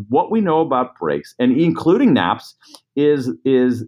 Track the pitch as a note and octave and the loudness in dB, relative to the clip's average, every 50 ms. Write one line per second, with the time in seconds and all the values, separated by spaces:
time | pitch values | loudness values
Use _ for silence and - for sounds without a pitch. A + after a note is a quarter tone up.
0 | G2+ G#2 A#2+ D3+ F3 - G3+ A3+ G#3 F3 D#3 D#3+ E3 C#3+ C3 B2+ B2+ - - _ | -6 -2 -2 -2 -2 0 -2 -2 0 0 0 0 0 0 -2 -2 -4 -4 -8 _
1 | E2+ D#2 D2 D2 - - - - B2 B2 B2+ C#3+ E3+ E3 - - - D#3+ F3+ A#3+ | -6 -4 -4 -4 -6 -10 -6 -2 0 0 2 2 2 0 0 0 0 0 2 2
2 | C#4+ A3+ D3 G#2+ F2 F2 A2+ B2 - - - _ _ - - - _ _ _ C#3 | 2 2 2 2 2 0 -2 -4 -8 -14 -20 _ _ -20 -20 -20 _ _ _ 0
3 | D3 D3 D3 C#3 B2 B2+ A2+ - - C3+ C3 B2+ B2+ B2+ A#2+ A2 A2 | 0 2 0 0 -2 -6 -8 -4 -2 0 2 2 2 0 0 -4 -6